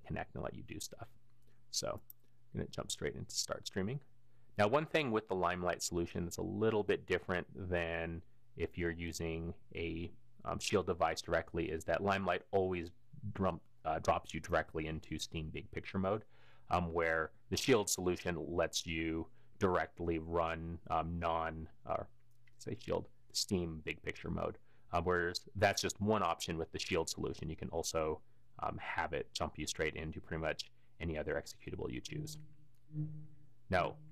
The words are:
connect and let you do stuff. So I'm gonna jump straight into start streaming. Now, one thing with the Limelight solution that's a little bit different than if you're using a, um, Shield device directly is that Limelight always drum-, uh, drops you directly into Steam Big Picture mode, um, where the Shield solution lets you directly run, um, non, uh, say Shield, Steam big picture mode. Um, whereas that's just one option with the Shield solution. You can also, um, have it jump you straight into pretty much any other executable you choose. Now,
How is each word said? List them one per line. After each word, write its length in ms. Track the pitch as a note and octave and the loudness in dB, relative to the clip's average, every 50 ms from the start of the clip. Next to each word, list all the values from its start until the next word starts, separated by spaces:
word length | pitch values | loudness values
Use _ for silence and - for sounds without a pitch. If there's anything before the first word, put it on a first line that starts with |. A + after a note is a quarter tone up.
| - - | -8 -6
connect 260 | D#2+ - - - - | -4 -4 -4 -4 -6
and 100 | - - | -4 -4
let 120 | - - | -4 -6
you 80 | - - | -6 -10
do 160 | - - - | -8 -8 -8
stuff. 280 | - - - - - - - - - - - - - - - - - - | -8 -8 -10 -12 -14 -14 -14 -18 -18 -20 -18 -18 -18 -18 -18 -18 -16 -6
So 280 | - - - - - - - - - - - - - - - - - | -4 -2 -2 -2 -4 -4 -6 -12 -18 -20 -20 -20 -20 -20 -18 -8 -4
I'm 60 | - | -4
gonna 100 | - - | -4 -4
jump 180 | - - - - | -4 -8 -6 -4
straight 260 | - - - D2+ - | -4 -2 -2 -2 -2
into 200 | C#2 - - - | -2 -8 -6 -4
start 320 | - - - - - - - | -4 -2 -2 -4 -4 -6 -4
streaming. 320 | - G#2 F#2 G#2 C3 D3 - - - - - - - - - - - - | -2 0 0 0 -2 -4 -8 -10 -18 -18 -18 -18 -18 -18 -18 -12 4 4
Now, 100 | G#2 G#2 | 6 6
one 180 | A#2+ D3 D#3+ | 6 4 2
thing 260 | D3+ - E3 D3+ C3 | 4 2 2 4 4
with 160 | A2 A2 - - | 4 2 2 2
the 80 | F#2+ | 2
Limelight 480 | F#2 F2+ E2+ F2+ F2+ F2+ F2 E2+ - - | 4 4 4 4 4 2 2 2 2 0
solution 400 | - F2 F2 F2 F2 - F2+ F2 | 0 2 2 0 2 0 -2 -2
that's 140 | F2 - - | -2 -2 -4
a 60 | F2+ | -2
little 400 | F2+ G2 G#2 A2 A2 A2 G#2 G2+ | -2 0 4 4 4 4 4 4
bit 220 | F#2+ G2 D#2+ - | 4 2 2 4
different 400 | - F#2 F2 - - F#2 F2 - - - - F#2+ F2+ | 2 2 2 2 2 0 0 0 -2 -8 -8 -2 0
than 520 | F2+ F2 E2+ E2 E2+ E2 E2 E2 E2+ E2 - - - - - - - D#2+ | 2 2 2 2 0 0 0 -2 -4 -6 -8 -12 -18 -18 -18 -16 -4 -4
if 200 | E2 D#2+ - - | -2 -2 0 0
you're 120 | F2 E2+ | 0 0
using 640 | E2 E2 E2+ E2 D2+ - E2+ E2 D#2+ E2 E2 E2+ E2+ - - - - | 0 0 -4 -4 -2 -2 -2 0 0 -2 -2 -4 -6 -6 -10 -10 -6
a, 340 | - E2 E2 E2 E2 F2 - - - - - - - - | -4 -2 -2 -2 -2 -4 -6 -8 -10 -16 -16 -16 -8 -4
um, 120 | - E2+ G2 | -4 -4 0
Shield 300 | - - - G2 E2+ F#2+ | 0 4 4 4 4 4
device 340 | F2+ E2+ F2+ D#2+ E2 - | 4 4 6 4 4 2
directly 440 | - - E2+ E2 D#2+ - - F2 E2 | 0 2 2 2 2 2 0 0 0
is 180 | - D#2 D#2+ - | 2 0 -2 0
that 180 | - E2+ - G2 | 2 2 4 4
Limelight 400 | G2+ F#2+ G2 G2 F#2 F2 F#2 - - | 4 4 4 4 4 2 2 0 2
always 400 | - G2 F#2 F#2 F#2 F2 E2 E2+ - - - - - - - G2+ - | 4 4 4 4 2 0 -2 -4 -8 -14 -18 -16 -14 -8 -6 -6 0
drum-, 280 | - G2 F#2 E2+ D#2+ - - - - - | 2 4 4 4 2 -4 -14 -20 -6 -2
uh, 160 | D#2+ D#2 E2 | 0 0 2
drops 340 | - - E2 E2+ - - - | 4 4 4 4 2 -2 -6
you 60 | D#2+ | -6
directly 480 | D#2 - F2 D#2+ D#2 - - E2 D#2 D#2+ | -2 2 2 2 2 2 -2 -2 -2 0
into 300 | D#2 D#2+ - - D#2+ D#2 | -2 -4 -4 -4 -4 -4
Steam 320 | - - - E2 D#2 D#2+ | -4 -4 -4 -4 -4 -4
Big 200 | D#2+ D2+ - - | -6 -8 -8 -6
Picture 260 | - - - - - G2 | -8 -8 -8 -2 0 2
mode, 260 | F#2+ F#2+ G#2 G#2+ - - - - - - - - - - | 2 2 2 0 -2 -8 -16 -18 -18 -18 -16 -16 -4 0
um, 240 | - F2 F2+ E2+ E2 | 2 2 2 2 2
where 380 | E2+ E2 E2 E2 E2 D#2 - - - - - | 2 4 4 4 4 2 0 -4 -10 -4 -2
the 80 | G2 - | -2 0
Shield 320 | - - C3 G#2+ - - | 6 6 6 6 6 4
solution 480 | - - F2+ F#2 F2+ E2 - F#2 F2 D#2 - C#2+ | 2 2 4 2 2 2 0 -2 -2 -2 -2 0
lets 380 | E2 F2 E2+ D#2+ - - - | 2 2 2 2 2 -2 -2
you 420 | F2 E2 D#2+ D#2+ D#2+ D#2+ E2 E2 - - - - - - - | 0 0 0 2 2 0 0 -2 -4 -8 -16 -16 -18 -2 2
directly 580 | - F#2+ F2+ E2+ D#2+ - - - F2 E2+ E2+ D#2+ | 4 6 6 4 4 2 -2 -4 0 0 2 0
run, 580 | D#2+ E2 E2+ E2+ E2 E2 E2 E2 E2 E2 E2+ E2+ - - | 0 2 2 4 4 4 2 0 -2 -4 -6 -6 -4 0
um, 280 | E2+ E2 D#2+ E2 E2+ E2+ | 2 2 2 2 0 0
non, 500 | E2+ E2+ E2 E2 D#2+ D#2+ D#2+ D#2+ D#2 D#2+ - - - - | 2 2 2 2 2 0 -2 -4 -8 -10 -12 -14 -4 -2
uh, 140 | - - - - - - - - - - - - - - | -2 -2 -2 -4 -10 -18 -20 -20 -18 -18 -18 -18 -16 -10
say 180 | - - - - | -6 -6 -6 -6
Shield, 300 | - - F2+ E2+ F#2 - - - - - | -4 -2 -2 -2 -2 -4 -12 -18 -18 -6
Steam 500 | - - - - G#2 F2+ F2 E2+ D#2+ D#2+ D#2 | -2 -2 0 2 2 2 2 0 -4 -4 -4
big 180 | E2 E2 - - | -6 -6 -4 -4
picture 260 | - F2 - - F2 | -6 -6 -4 -4 -4
mode. 280 | E2+ E2 E2 E2 - - - - - - - - | -2 0 0 -2 -4 -6 -12 -20 -20 -20 -12 0
Um, 140 | - F2 E2+ | 0 2 4
whereas 340 | F2+ F2+ F2 F2 F2 F2+ - - - - | 4 4 4 4 2 0 -2 -6 -6 0
that's 260 | G2 G#2 G2+ G2 - | 6 6 6 6 6
just 200 | - F2+ - - | 2 0 0 2
one 200 | G2+ G#2 A2 G#2+ | 2 4 4 4
option 360 | F#2+ E2 E2 - - - E2+ D#2+ | 4 4 2 0 0 -2 -2 -2
with 120 | E2 - - | -2 -4 -2
the 60 | F#2+ | -4
Shield 280 | - - F#2 E2 D#2+ - | -2 2 2 2 2 0
solution. 400 | - - - C2+ - - - D#2+ | 0 -2 -2 -2 -2 -4 -4 -6
You 60 | D#2+ | -6
can 140 | - - - | -4 -6 -4
also, 500 | E2 E2 - - - E2+ D#2 D#2 D#2 - - - - - - - - - | -2 -2 -2 0 2 2 2 2 0 -2 -4 -14 -18 -18 -18 -18 -8 -4
um, 160 | - - F2+ F2 | -4 -4 -4 -4
have 340 | - - - - E2 D#2 D2 | -6 -4 -2 0 0 0 0
it 160 | C#2 - - - | -2 -4 -4 -4
jump 200 | - E2+ D#2 - - | -2 -2 -2 -2 -4
you 80 | D2+ | -4
straight 300 | - - - D#2+ D#2 - | -4 0 2 2 2 2
into 240 | - D#2 D#2 D#2+ - | 0 -4 -4 -4 -6
pretty 220 | - - - D#2+ | -6 -4 -2 0
much 280 | D#2+ D#2 D2+ - - - - - - - - - | 0 0 0 -2 -6 -10 -12 -18 -20 -18 -10 -4
any 180 | E2+ E2+ D#2+ D2+ | -4 -2 -2 0
other 240 | D2+ D2+ D2+ D2 | 0 0 0 -2
executable 480 | - - - - - - - - - B1+ | -2 -4 -12 -12 -8 -8 -6 -4 -4 -4
you 120 | B1 B1 | -4 -4
choose. 360 | - - - D3+ D3+ D#3 - - - - - - - - - - - - D#3 D3+ D3+ D3+ - - - - - - - - - - - - | -6 -6 -6 -6 -6 -6 -8 -10 -12 -12 -14 -16 -16 -16 -18 -18 -16 -8 -4 -4 -4 -2 -4 -8 -10 -10 -12 -14 -14 -16 -16 -16 -4 2
Now, 260 | F#2+ F2+ E2+ - - - - - | 2 4 4 2 0 -4 -12 -16